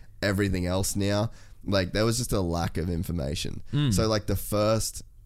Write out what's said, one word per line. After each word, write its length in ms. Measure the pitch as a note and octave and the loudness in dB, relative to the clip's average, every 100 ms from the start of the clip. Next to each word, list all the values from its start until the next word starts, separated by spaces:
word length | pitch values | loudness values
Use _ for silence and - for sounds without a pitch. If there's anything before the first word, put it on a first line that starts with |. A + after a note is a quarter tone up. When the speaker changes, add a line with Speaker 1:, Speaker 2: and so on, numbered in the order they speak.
| - - | -18 -4
Speaker 1:
everything 440 | G2 G2 G2+ F#2 F2+ | 0 2 2 2 0
else 300 | F#2+ G2+ G2+ | 0 0 0
now. 340 | G2 G2+ A2 - - - | 2 2 0 -4 -18 -10
Like, 280 | - G2 F2 | 0 2 2
there 120 | G2 | 2
was 140 | A2+ A2+ | 2 2
just 140 | A#2+ | 0
a 80 | G#2 | 0
lack 360 | F2+ E2+ E2 - | 0 0 -2 -2
of 140 | E2+ | -2
information. 720 | E2+ - E2 C#2+ - - - - | -2 -2 -2 -4 -4 -4 -6 -4
Speaker 2:
Mm. 200 | C#3 D3 | 0 2
Speaker 1:
So, 140 | F#2 A2 | 2 2
like, 180 | G#2+ - | 2 0
the 100 | F#2+ | -2
first 680 | - G#2 G#2 A2+ - - - - | -2 2 4 2 0 -6 -12 -18